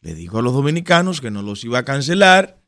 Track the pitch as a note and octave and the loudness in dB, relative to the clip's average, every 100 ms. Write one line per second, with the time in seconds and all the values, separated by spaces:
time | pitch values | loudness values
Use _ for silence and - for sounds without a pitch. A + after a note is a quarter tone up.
0 | E2 D#2+ F2 A2 B2 B2+ C#3+ E3 E3+ E3+ | -16 -16 -8 -4 -2 0 0 -2 2 2
1 | F#3 E3+ B2 G#2 G2+ G2+ A2+ A#2+ B2 C#3 | 2 -4 -8 -8 -8 -10 -4 -4 -2 -4
2 | C#3 F3+ F#3+ F#3 F#3+ _ | -2 4 6 6 2 _